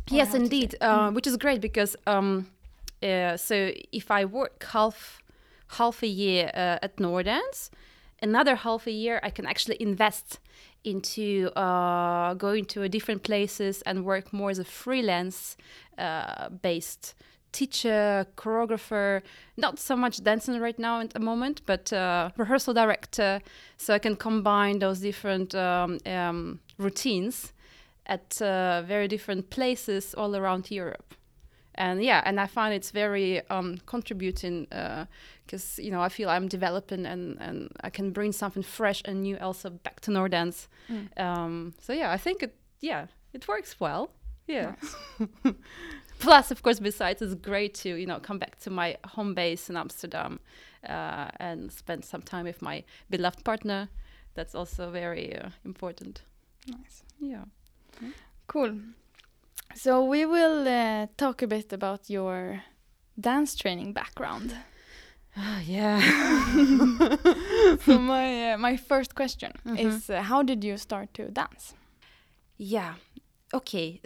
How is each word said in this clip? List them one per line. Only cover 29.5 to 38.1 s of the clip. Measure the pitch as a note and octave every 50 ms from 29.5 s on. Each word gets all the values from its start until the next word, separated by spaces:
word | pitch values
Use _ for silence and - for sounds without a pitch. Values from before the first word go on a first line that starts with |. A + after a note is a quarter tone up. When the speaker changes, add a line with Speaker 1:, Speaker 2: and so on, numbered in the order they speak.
Speaker 2:
places | - C4 B3+ B3+ B3+ - - - G3 G3 G3 - -
all | - G#3+ G#3 G3+
around | G3 F#3+ F#3+ F#3 F#3 F#3 -
Europe. | G#3 F#3+ F3+ D3+ - - - - - _ _ _ _ _ - - _ _ _ _ -
And | - F#3+ F#3 F3+ F#3+
yeah, | A3 C4 G#3+ D#3+ -
and | - G3+ G3+
I | G3+
find | F#3+ - A#3+ G#3+ G#3+ G#3
it's | F#3+ F#3+ -
very, | - G#3 G#3 G#3 G3+ G3+ G3 F#3 F#3 E3+ - -
um, | G3 F#3 F3+ F3+ F3 F3+ -
contributing, | - - A#3+ - - A3+ F#3 F#3+ F#3 F#3 - - F3+ F3 E3+ - -
uh, | - - - - A2 D3+ F3 - - - - - - - _ -
'cause, | - F#3+ - - - -
you | - G#3+
know, | G3 F3 F3
I | F#3
feel | - - G#3+ F3+
I'm | E3 F3+ F#3+ F#3
developing | G3 F3+ F#3 F3 F3 G3 F#3+ - G3 F#3 F3+
and, | - F3+ F3+ F3+ E3+ - -
and | - - - - - - - - -
I | F3
can | - - G3 G3